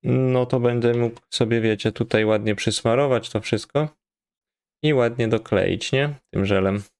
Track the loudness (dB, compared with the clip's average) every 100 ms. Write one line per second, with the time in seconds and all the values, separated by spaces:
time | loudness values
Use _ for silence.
0 | 0 0 2 0 0 2 2 2 0 2
1 | -2 -4 _ -2 0 2 2 0 -2 -2
2 | -2 0 2 0 0 -2 -2 -2 0 2
3 | 2 0 -2 -6 -2 -4 -2 -4 -4 _
4 | _ _ _ _ _ _ _ _ 0 2
5 | 2 0 0 0 0 0 0 -2 -2 -2
6 | -2 -4 _ -4 0 2 2 -2 -6 _